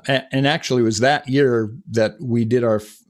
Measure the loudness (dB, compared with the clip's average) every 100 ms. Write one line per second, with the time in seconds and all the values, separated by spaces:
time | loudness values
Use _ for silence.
0 | -4 -4 -2 -2 0 -2 -2 0 0 2
1 | 2 0 0 2 2 2 -2 -8 -6 0
2 | 0 -2 -2 -2 2 2 2 0 -4 -20